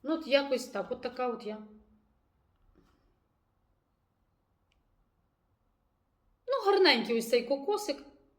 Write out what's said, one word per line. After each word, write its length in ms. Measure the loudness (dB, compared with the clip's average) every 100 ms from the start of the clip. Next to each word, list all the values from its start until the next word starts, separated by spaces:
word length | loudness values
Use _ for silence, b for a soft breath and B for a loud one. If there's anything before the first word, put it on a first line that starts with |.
Ну, 100 | -2
от 140 | -4 2
якось 400 | 2 2 -2 -2
так, 240 | -8 -6
от 100 | -6
така 260 | -8 -4 -4
от 180 | -4 -8
я. 120 | -12 -14 -20 _ _ _ _ _ _ _ _ _ _ _ _ _ _ _ _ _ _ _ _ _ _ _ _ _ _ _ _ _ _ _ _ _ _ _ _ _ _ _ _ _ _ _ _ _ _ -4
Ну, 240 | 0 2
гарненький 460 | 6 6 6 2 -2
ось 120 | 2
цей 140 | 0
кокосик. 600 | 0 -4 -2 -4 -4 -8 -10 -20 _